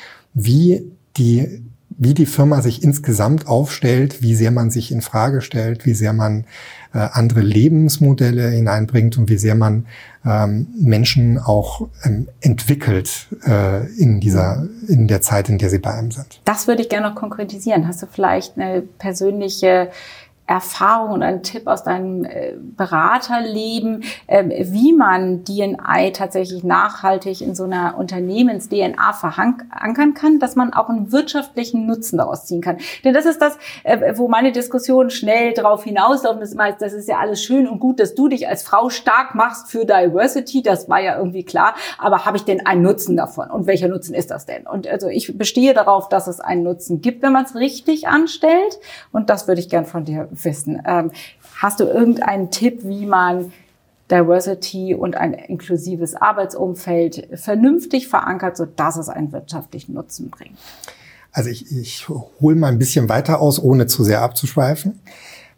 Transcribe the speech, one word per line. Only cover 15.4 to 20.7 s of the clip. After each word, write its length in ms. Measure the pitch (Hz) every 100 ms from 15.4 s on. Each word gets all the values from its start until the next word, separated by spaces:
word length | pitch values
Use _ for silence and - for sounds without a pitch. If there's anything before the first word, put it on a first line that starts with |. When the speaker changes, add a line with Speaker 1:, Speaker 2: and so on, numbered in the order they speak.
| 98
Speaker 1:
in 100 | 98
der 120 | 95
sie 80 | 95
bei 140 | 104
einem 200 | 113 113
sind. 280 | 120 - -
Speaker 2:
Das 240 | - 208 -
würde 140 | 233
ich 60 | 226
gerne 200 | 208 208
noch 80 | 208
konkretisieren. 720 | 214 - 208 202 233 190 165
Hast 140 | 175
du 40 | -
vielleicht 480 | - 185 190 185 -
eine 240 | 190 185
persönliche 1080 | 185 - 196 185 196 202 196 190 185 180 180 - - - - _ -
Erfahrung 640 | 185 -